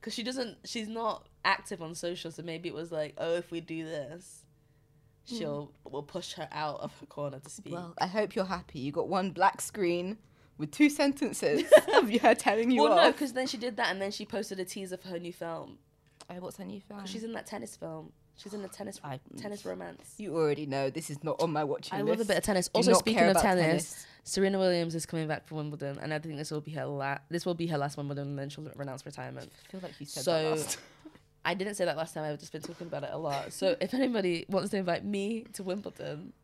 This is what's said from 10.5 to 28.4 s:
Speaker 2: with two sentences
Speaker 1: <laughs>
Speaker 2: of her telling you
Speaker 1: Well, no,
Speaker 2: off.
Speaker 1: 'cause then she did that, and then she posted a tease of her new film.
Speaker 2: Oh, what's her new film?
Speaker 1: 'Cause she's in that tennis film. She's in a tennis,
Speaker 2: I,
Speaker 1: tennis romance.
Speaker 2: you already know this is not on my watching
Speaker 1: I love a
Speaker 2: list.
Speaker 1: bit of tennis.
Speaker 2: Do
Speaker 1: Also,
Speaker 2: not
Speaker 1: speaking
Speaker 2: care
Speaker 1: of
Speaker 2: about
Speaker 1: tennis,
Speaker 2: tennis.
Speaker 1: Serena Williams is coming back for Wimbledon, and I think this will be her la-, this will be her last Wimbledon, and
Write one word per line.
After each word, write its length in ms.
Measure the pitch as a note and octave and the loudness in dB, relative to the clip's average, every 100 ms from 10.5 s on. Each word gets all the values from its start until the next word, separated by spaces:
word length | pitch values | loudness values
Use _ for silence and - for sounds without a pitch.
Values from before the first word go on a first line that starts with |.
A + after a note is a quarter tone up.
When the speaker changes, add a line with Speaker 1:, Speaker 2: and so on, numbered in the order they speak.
| _ | _
Speaker 2:
with 120 | D3 | -8
two 180 | - D4 | 6 4
sentences 760 | D4 C#4+ C#4 A#3+ - F3 D3+ E4+ C#5+ | 6 2 2 -2 0 2 2 10 10
Speaker 1:
<laughs> 120 | - A4+ | 10 6
Speaker 2:
of 160 | C4+ A3+ | 6 6
her 160 | - - | 8 6
telling 340 | - G#3 A#3 | 6 2 4
you 100 | B3 | 6
Speaker 1:
Well, 120 | D4 F#3+ | 8 10
no, 40 | E4+ | 8
Speaker 2:
off. 80 | C#4 | 6
Speaker 1:
'cause 160 | C#4 | -2
then 140 | A#3+ C4 | -2 -4
she 100 | A#3+ | -2
did 200 | A#3+ A3 | -6 0
that, 100 | A3+ | 0
and 120 | F#3 | 0
then 100 | G3 | -4
she 140 | G3+ G#3 | -6 -6
posted 340 | G3+ G#3+ F#3+ | -4 -4 -6
a 60 | F3+ | -6
tease 260 | - F#3+ | -6 -8
of 100 | F#3 | -10
her 140 | F#3 F3 | -8 -8
new 160 | F3 | -8
film. 460 | F3 E3+ E3 C#3+ - _ _ _ _ - | -8 -8 -8 -10 -16 _ _ _ _ -16
Speaker 2:
Oh, 60 | F3+ | -12
what's 220 | F3+ - | -12 -12
her 80 | F#3 | -12
new 140 | G3 | -12
film? 200 | - G#3 | -14 -14
Speaker 1:
'Cause 80 | G3 | -10
she's 140 | G3 | -8
in 100 | A3+ | -8
that 140 | A3+ - | -8 -8
tennis 280 | G3+ A3 - | -10 -10 -12
film. 360 | E3 D#3+ D#3+ _ _ _ | -10 -10 -14 _ _ _
She's 180 | G#3 | -12
in 100 | G#3 F#3+ | -10 -10
a 20 | |
tennis, 320 | - G3+ G3 | -10 -12 -10
Speaker 2:
I, 160 | D3 C3+ - - | -10 -10 -12 -12
Speaker 1:
tennis 260 | G#3 G#3 | -10 -8
romance. 520 | F#3 F#3 F3 D#3+ - - | -8 -8 -8 -14 -20 -12
Speaker 2:
you 180 | G#3 D#3 | -4 2
already 300 | D#3 C#3+ D3 | 2 2 -2
know 240 | C3+ C3+ | -2 -2
this 220 | C3+ D#3+ | -2 -8
is 120 | C#3+ | -6
not 160 | D#3 - | -4 0
on 120 | E3 | 0
my 120 | D3+ | 2
watching 300 | D3+ C#3+ - | 0 -2 -4
Speaker 1:
I 80 | F#3+ | -2
love 140 | G#3 A3 | 0 2
a 20 | |
Speaker 2:
list. 120 | A3 | 4
Speaker 1:
bit 80 | F3+ | 2
of 60 | |
tennis. 240 | F#3+ F#3+ F3 | 4 2 2
Speaker 2:
Do 100 | A3 | 4
Speaker 1:
Also, 140 | F#3 | 8
Speaker 2:
not 80 | F#3+ | 8
Speaker 1:
speaking 180 | F3 A3 | 6 6
Speaker 2:
care 80 | E3+ | 6
Speaker 1:
of 40 | |
Speaker 2:
about 120 | F#3 | 8
Speaker 1:
tennis, 200 | G3+ F#3 D#3+ E3+ E3 | 6 6 6 4 0
Speaker 2:
tennis. 140 | - - - | -10 -16 -18
Speaker 1:
Serena 340 | - - G3 G3 | -6 2 2 4
Williams 380 | F#3+ F3 E3 E3 | 4 4 2 -2
is 100 | D#3+ | -4
coming 220 | E3 D#3 | -4 -2
back 180 | D3+ - | -4 -6
for 80 | D#3 | -6
Wimbledon, 440 | D3+ D3 C#3 C#3 | -6 -6 -6 -6
and 120 | - | -4
I 60 | D#3 | -4
think 200 | D#3 D3 | -4 -8
this 120 | D3+ | -4
will 100 | D3+ | -4
be 100 | D3 | -4
her 140 | D#3 C3 | -6 -4
la-, 320 | C#3+ C3+ C#3 - | -2 -2 -4 -4
this 160 | E3+ F3+ | -4 -2
will 80 | |
be 140 | E3+ E3+ | -2 0
her 100 | D#3 | 0
last 180 | C#3+ D3 | -2 -2
Wimbledon, 340 | C#3+ C#3+ C#3 | -6 -4 -6
and 100 | C#3+ | -6